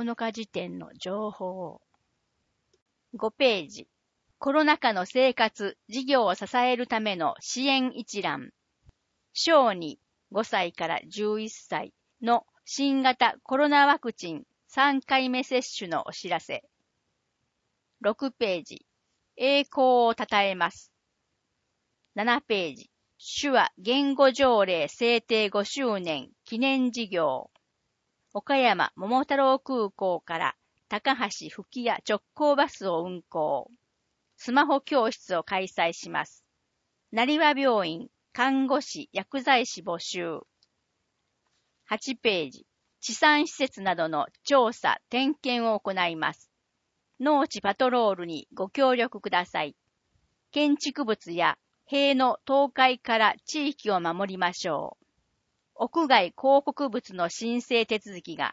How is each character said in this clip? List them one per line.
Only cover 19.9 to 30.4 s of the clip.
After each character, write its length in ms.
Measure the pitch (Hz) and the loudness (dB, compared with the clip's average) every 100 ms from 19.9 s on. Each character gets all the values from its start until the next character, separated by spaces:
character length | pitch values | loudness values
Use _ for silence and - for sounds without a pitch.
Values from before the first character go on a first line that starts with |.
| 247 233 | 6 4
を 60 | 226 | 2
た 100 | 220 | 0
た 160 | 208 | 2
え 140 | 196 185 | 2 0
ま 160 | 170 | -4
す。 180 | - - _ _ _ _ _ _ _ _ _ _ _ _ 202 | -4 -20 _ _ _ _ _ _ _ _ _ _ _ _ -4
七 240 | 226 247 | -2 -2
ペ 300 | - 208 165 | 0 -2 -2
ー 60 | 131 | -8
ジ。 140 | - _ _ _ - - | -20 _ _ _ -12 -4
手 100 | 285 | 2
話 200 | 247 175 - | 2 2 -2
言 360 | 185 269 277 | -2 0 2
語 180 | 277 269 | 4 4
条 320 | 254 262 226 | 6 4 4
例 240 | 190 170 147 | 4 0 -2
制 320 | - 233 233 | -2 2 2
定 280 | - 220 208 | 2 0 2
五 140 | 202 | 0
周 380 | 202 277 247 202 | -2 -2 -2 -2
年 300 | 175 147 - _ | -4 -6 -8 _
記 140 | - 226 | -10 -2
念 320 | 269 269 254 | 0 2 0
事 160 | 233 214 | -2 -4
業。 460 | 180 156 127 - _ _ _ _ _ _ _ _ | 0 0 -2 -8 _ _ _ _ _ _ _ _
岡 220 | 208 - 269 | -10 -2 2
山 360 | 247 185 131 - | 2 2 0 -4
桃 240 | 190 254 | -2 -2
太 160 | 285 277 | 0 2
郎 240 | 269 262 | 2 2
空 300 | - 254 202 | 0 -4 -4
港 300 | - 190 170 | -2 -2 -2
か 160 | - | -4
ら 200 | 165 | -4